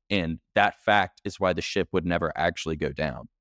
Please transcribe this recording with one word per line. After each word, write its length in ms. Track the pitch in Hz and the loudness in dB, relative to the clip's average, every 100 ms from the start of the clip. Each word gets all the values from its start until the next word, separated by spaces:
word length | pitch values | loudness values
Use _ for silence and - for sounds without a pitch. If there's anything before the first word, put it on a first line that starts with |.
| - | -4
and 320 | 101 82 80 _ | -2 -2 -6 _
that 280 | 104 101 - | 2 2 2
fact 380 | - 104 92 - | 2 4 2 -4
is 140 | 101 - | -10 -2
why 140 | 92 | 0
the 80 | 85 | 0
ship 280 | - 101 87 | -2 -4 -2
would 140 | 92 85 | -2 0
never 260 | 85 82 - | 0 -2 0
actually 380 | 85 - 82 78 | -2 -2 -6 -4
go 140 | 76 | -4
down. 380 | 69 76 62 58 _ | -2 -4 -6 -14 _